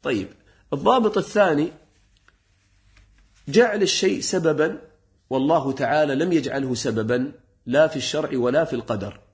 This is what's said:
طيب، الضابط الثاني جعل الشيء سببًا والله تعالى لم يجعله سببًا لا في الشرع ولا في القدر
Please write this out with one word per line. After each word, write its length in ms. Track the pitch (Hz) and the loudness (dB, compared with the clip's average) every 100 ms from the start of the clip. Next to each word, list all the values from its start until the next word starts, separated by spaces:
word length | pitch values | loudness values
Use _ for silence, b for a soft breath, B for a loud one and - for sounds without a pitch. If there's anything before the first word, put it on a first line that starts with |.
طيب، 260 | 147 113 - - b b b | -2 -4 -6 -14 b b b
الضابط 460 | 143 180 254 220 208 | -2 2 2 2 0
الثاني 540 | 185 208 190 147 165 - _ _ _ _ _ _ _ _ _ _ _ _ _ _ _ _ - | -2 2 2 2 -2 -6 _ _ _ _ _ _ _ _ _ _ _ _ _ _ _ _ 0
جعل 340 | 165 240 214 | 2 4 2
الشيء 380 | 190 - 185 190 | 0 0 0 0
سببًا 580 | - 185 165 151 156 156 - _ _ _ _ | -2 0 0 2 0 -2 -14 _ _ _ _
والله 420 | 131 139 160 139 | -2 2 2 0
تعالى 420 | 135 127 147 151 | -4 0 2 2
لم 180 | 135 175 | 0 0
يجعله 420 | 165 131 135 135 | 0 0 -4 -4
سببًا 580 | 123 135 113 110 123 135 - _ _ - | -4 -2 -2 0 0 -2 -8 _ _ -2
لا 200 | 135 156 | 2 2
في 100 | 147 | 2
الشرع 420 | 117 156 151 131 | -4 -4 -4 0
ولا 260 | 120 143 | 0 2
في 80 | 160 | 0
القدر 480 | 120 - 110 101 - _ | -4 -4 -6 -6 -12 _